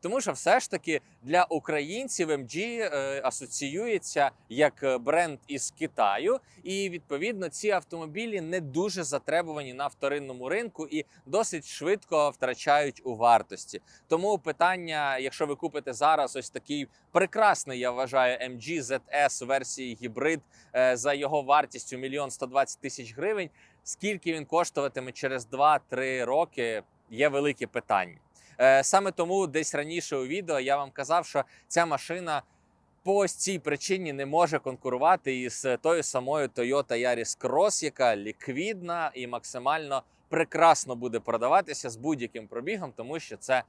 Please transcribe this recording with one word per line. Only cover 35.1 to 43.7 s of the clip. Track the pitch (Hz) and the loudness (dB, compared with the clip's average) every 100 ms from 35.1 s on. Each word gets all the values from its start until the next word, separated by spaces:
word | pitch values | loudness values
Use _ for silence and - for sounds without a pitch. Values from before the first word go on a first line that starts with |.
| 180 - 127 | 4 2 -4
із | 127 - 135 123 | -4 -4 -2 0
тою | 160 170 | 2 2
самою | 143 131 127 151 139 | 2 -2 -2 -2 -2
Toyota | - 120 135 139 | -2 0 0 0
Yaris | 117 123 120 113 - | 0 0 0 -2 -4
Cross, | 131 135 202 - | 0 4 4 2
яка | 156 - 127 107 | -4 2 2 2
ліквідна | 101 107 - 131 190 208 175 170 160 | -2 -10 -8 -4 -4 -6 -6 -4 -4
і | 127 123 | -6 -8
максимально | 180 - 131 123 156 151 135 - _ _ | -8 -8 -6 -2 -2 0 -4 -6 _ _
прекрасно | 160 160 156 165 151 - 120 | 0 0 6 8 8 4 -4
буде | 123 113 | -2 -4
продаватися | - 117 117 170 175 147 131 | -2 0 4 4 2 -6 -8
з | 113 | -6
будь-яким | 135 147 120 120 107 | -4 -4 -4 -10 -10
пробігом, | 113 135 208 160 - | -8 -6 -6 -8 -10
тому | 117 160 | -8 -8
що | - 104 | -10 -14
це | - 131 - | 0 0 0